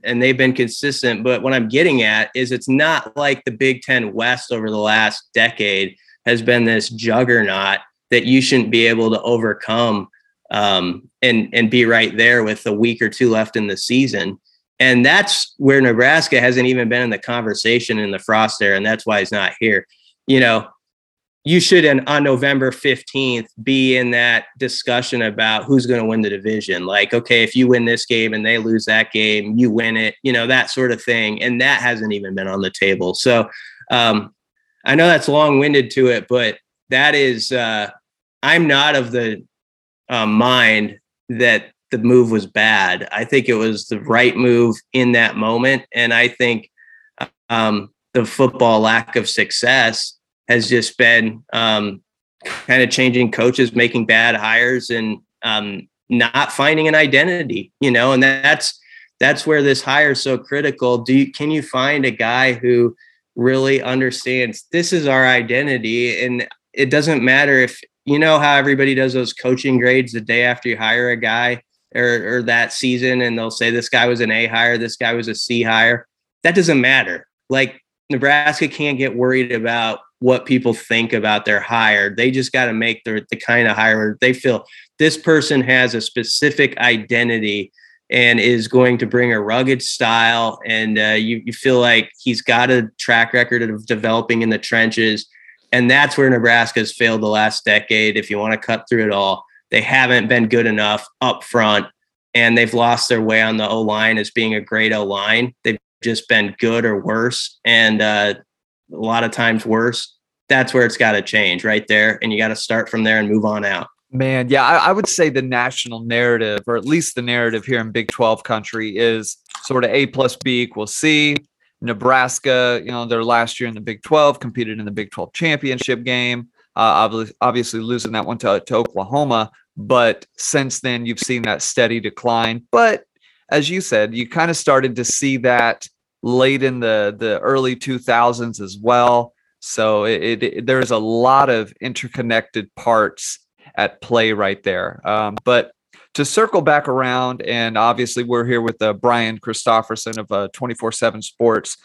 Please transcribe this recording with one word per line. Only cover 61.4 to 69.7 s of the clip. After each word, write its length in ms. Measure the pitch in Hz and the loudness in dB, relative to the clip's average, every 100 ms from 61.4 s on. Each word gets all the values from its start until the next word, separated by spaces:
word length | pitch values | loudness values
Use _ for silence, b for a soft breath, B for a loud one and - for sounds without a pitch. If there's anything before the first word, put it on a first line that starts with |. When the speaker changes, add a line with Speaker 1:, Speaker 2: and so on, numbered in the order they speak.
| 147 | -4
Speaker 1:
you 120 | 156 | -4
find 420 | 135 131 135 147 | -4 -4 -2 0
a 80 | 135 | -2
guy 400 | 107 113 123 131 | -2 -2 0 0
who 420 | 120 123 120 120 117 b b _ | 0 0 2 2 -2 b b _
really 480 | - 120 131 135 135 | -2 0 2 0 0
understands 840 | 123 131 131 127 127 127 123 107 - | 0 -2 -2 -4 -6 -4 -4 -6 -4
this 220 | 170 175 | -4 0
is 160 | 180 143 | -2 2
our 180 | 131 131 | 2 4
identity? 960 | 123 113 120 147 127 110 117 123 95 | 2 0 -2 0 -2 -2 -2 -2 -2
And 220 | 123 123 - - _ | -2 -4 -6 -14 _
it 180 | - 135 | -2 0
doesn't 340 | 147 151 147 | 2 2 2
matter 340 | 123 131 143 131 | 2 4 4 4
if, 220 | 123 - - _ | 2 -2 -20 _
you 160 | - 147 | -2 2
know 180 | 160 156 | 4 4
how 160 | 147 | 4
everybody 400 | 143 139 135 139 | 2 2 2 2
does 200 | 131 131 | 2 0
those 180 | 127 120 | 0 -4
coaching 460 | - 127 127 135 | -4 -2 -2 0